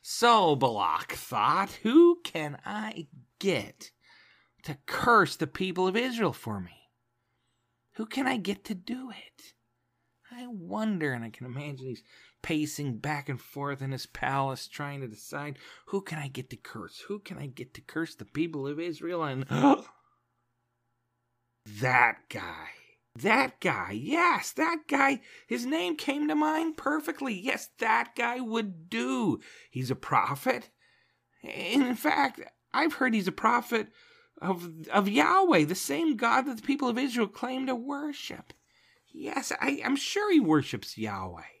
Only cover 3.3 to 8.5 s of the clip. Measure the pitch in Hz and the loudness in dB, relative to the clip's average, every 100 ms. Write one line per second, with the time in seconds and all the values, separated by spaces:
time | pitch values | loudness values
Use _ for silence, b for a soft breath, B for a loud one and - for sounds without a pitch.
3.3 | _ 190 143 - - - _ b b b | _ 0 0 -4 -14 -20 _ b b b
4.3 | b b b - 143 - - - 226 170 | b b b -12 -12 -8 0 6 6 6
5.3 | - 151 - 185 175 185 196 254 233 190 | 0 -6 -2 -2 2 2 2 -2 0 0
6.3 | - - 104 87 - _ _ _ _ _ | -2 -8 -6 -8 -16 _ _ _ _ _
7.3 | _ _ _ _ _ _ - 220 269 269 | _ _ _ _ _ _ -10 -6 -2 0
8.3 | 247 180 | -2 -4